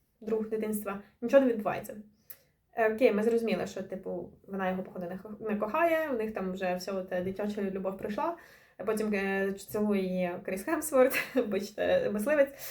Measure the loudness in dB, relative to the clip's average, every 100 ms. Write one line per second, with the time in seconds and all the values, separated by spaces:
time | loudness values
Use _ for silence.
0 | _ _ -2 -2 0 -2 -2 -2 -4 -8
1 | -10 _ 6 6 6 2 -2 -4 -6 -14
2 | -16 _ _ -20 _ _ _ 0 2 6
3 | 6 6 4 2 2 0 -2 -6 -8 -8
4 | -8 -8 -8 -16 -10 -4 -2 -2 -6 -8
5 | -8 -10 -12 -10 -4 -2 0 2 4 4
6 | 0 -2 -2 -4 -4 -2 -2 -2 -2 -6
7 | -4 -2 -2 -2 -4 -2 -2 -2 -4 -4
8 | -6 -2 -4 -4 -12 -20 -20 _ -4 -2
9 | 0 0 0 0 0 -4 -6 -2 0 2
10 | 0 0 -2 -2 -6 -6 -2 -2 2 4
11 | 6 4 0 0 0 -2 -4 -2 2 4
12 | 2 0 2 4 4 2 -12